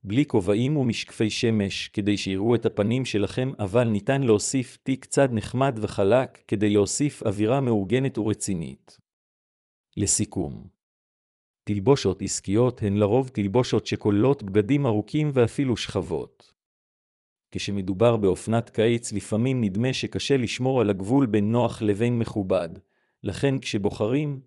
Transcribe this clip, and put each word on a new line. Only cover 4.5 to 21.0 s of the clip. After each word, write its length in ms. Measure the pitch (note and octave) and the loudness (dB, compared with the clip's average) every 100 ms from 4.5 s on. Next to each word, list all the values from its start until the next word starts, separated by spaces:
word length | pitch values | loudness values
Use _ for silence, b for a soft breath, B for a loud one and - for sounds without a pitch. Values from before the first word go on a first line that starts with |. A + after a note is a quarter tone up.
| C3+ A#2+ - | -4 -4 -8
תיק 220 | - C3 - | -6 -6 -2
צד 240 | - C#3 | 2 2
נחמד 480 | A2+ - A#2+ C3+ A2+ | 0 -4 0 0 0
וחלק, 600 | G#2+ - G2 A#2+ B2+ - - | -4 0 4 4 2 -8 -6
כדי 220 | G#2+ G#2 | 0 2
להוסיף 540 | G#2 G2 - D3 - | 4 2 0 -2 -2
אווירה 380 | A2 G2+ G#2+ C#3 | -4 0 0 2
מאורגנת 560 | B2+ A2 F#2+ B2 C3+ B2+ | 2 0 2 0 0 -2
ורצינית. 800 | A2 G2+ - F#2 D2 C2+ _ _ _ _ _ _ _ _ _ _ _ - | -2 -2 -4 -4 -6 -12 _ _ _ _ _ _ _ _ _ _ _ -4
לסיכום, 680 | G2 - G#2+ - D2+ A1+ - _ _ _ _ _ _ _ _ _ | -2 0 -2 -4 -6 -8 -16 _ _ _ _ _ _ _ _ _
תלבושות 580 | - G#2 G2 C#3 G2 F#2 | -4 0 4 4 2 -2
עסקיות 640 | F#2+ - - G2+ B2 A#2+ | -4 -6 -2 2 2 0
הן 140 | G#2+ G2+ | -2 2
לרוב 300 | G2+ A#2+ C3 | 2 2 0
תלבושות 580 | - G2+ G#2+ B2+ A2+ - | -4 0 0 0 -2 -2
שכוללות 580 | G#2+ A2 G2+ B2 C#3+ | -2 0 2 2 0
בגדים 420 | G2+ G2 G2 C#3+ C#3 | 0 0 2 0 2
ארוכים 460 | G#2+ G#2 D3+ D3+ | 0 -2 -2 0
ואפילו 440 | C3 A#2 - C3+ G#2+ | 2 2 2 -2 -2
שכבות. 760 | - G2+ F#2 D#2 A#1+ _ _ _ _ _ _ _ _ _ _ _ _ | -2 -4 -4 -6 -6 _ _ _ _ _ _ _ _ _ _ _ _
כשמדובר 680 | G2 - G2+ F#2 F#2 A#2+ A2+ | -10 -6 -4 -4 2 2 4
באופנת 520 | G2+ F2 - A#2 A#2 | 2 0 0 -2 -2
קיץ, 420 | - A2+ A#2 - | 0 0 0 -4
לפעמים 500 | G#2 - G#2+ B2 C3 | -8 -4 -2 0 0
נדמה 320 | G#2+ F#2 B2+ | -2 0 -2
שקשה 440 | B2+ - - - C#3 | -4 -6 -6 0 0
לשמור 440 | A2 - B2+ C3 | 0 -2 0 2
על 80 | G#2 | 2
הגבול 360 | F#2+ | 0